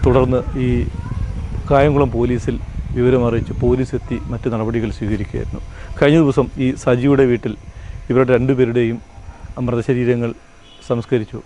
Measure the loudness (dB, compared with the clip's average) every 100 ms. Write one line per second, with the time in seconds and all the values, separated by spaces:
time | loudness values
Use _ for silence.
0 | 4 4 4 0 -2 -2 0 0 -2 -6
1 | -8 -6 -6 -6 -6 -8 2 4 6 4
2 | 2 2 0 0 -2 -6 -6 -8 -6 0
3 | 2 4 2 0 -2 0 2 2 0 -4
4 | -6 -8 -6 -6 -4 -2 -2 -2 -2 -4
5 | -4 -4 -4 -6 -6 -8 -12 -14 -12 0
6 | 4 6 4 2 -2 -2 -2 0 0 2
7 | 4 4 4 2 -2 -8 -12 -16 -14 -14
8 | 0 2 4 4 4 2 2 2 0 -2
9 | -10 -20 -18 -18 -14 -6 -2 -2 0 0
10 | 2 0 -2 -6 -18 -20 -20 -20 -4 -4
11 | 0 -2 -2 -12